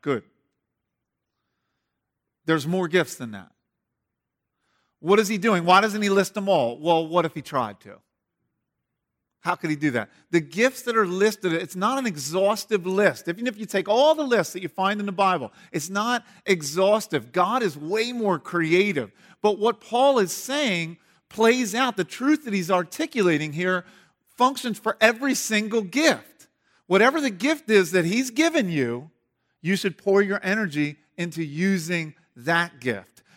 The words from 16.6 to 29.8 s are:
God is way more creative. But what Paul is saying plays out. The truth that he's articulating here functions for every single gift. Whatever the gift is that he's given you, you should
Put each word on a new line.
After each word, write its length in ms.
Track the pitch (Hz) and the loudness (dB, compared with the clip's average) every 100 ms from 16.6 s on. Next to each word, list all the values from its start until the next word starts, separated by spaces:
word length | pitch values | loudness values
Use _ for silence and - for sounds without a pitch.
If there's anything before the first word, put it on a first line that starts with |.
| 143 170 190 214 - 147 117 | -2 0 2 2 0 -6 -2
God 320 | 180 185 247 | -2 0 0
is 140 | 202 147 | -2 -4
way 340 | 156 214 240 | -6 -4 -4
more 260 | 247 202 160 | -2 -2 -2
creative. 720 | - 175 160 175 202 147 104 _ _ _ | -2 -2 2 2 2 -2 -6 _ _ _
But 160 | 208 202 | -2 0
what 220 | 226 - | -2 -2
Paul 400 | - 233 277 254 | -2 2 4 4
is 140 | 175 | 0
saying 640 | - - 285 262 170 165 175 _ _ _ | -4 -6 -4 -2 -2 -6 -10 _ _ _
plays 440 | 208 226 254 214 | 2 4 4 0
out. 220 | 226 262 - | -2 -2 -2
The 80 | |
truth 400 | - - 269 311 | -6 -2 0 0
that 100 | 240 | 0
he's 160 | 196 170 | -4 0
articulating 840 | 180 170 - 320 240 180 151 151 | 0 0 -6 -4 0 2 0 -2
here 320 | 156 185 180 - - _ _ _ - | -4 -2 -2 -6 -20 _ _ _ 0
functions 420 | 262 262 247 202 | 0 0 -6 -6
for 200 | 214 - | -6 2
every 360 | 220 233 269 - | 2 2 -2 -2
single 480 | - 214 214 233 | -2 -2 0 -2
gift. 640 | 185 269 320 139 - _ _ _ _ _ - | -2 2 2 2 -4 _ _ _ _ _ 0
Whatever 340 | 190 240 311 | 4 4 2
the 80 | 269 | -2
gift 400 | 175 269 311 - | 0 -2 -2 2
is 220 | 208 165 | 4 4
that 120 | 180 | 2
he's 280 | 165 233 262 | 0 -2 -2
given 360 | 226 330 320 185 | 0 2 2 0
you, 440 | 151 120 123 156 _ _ _ _ _ | -2 -2 -4 -10 _ _ _ _ _
you 160 | 160 | -2
should 200 | 196 | -2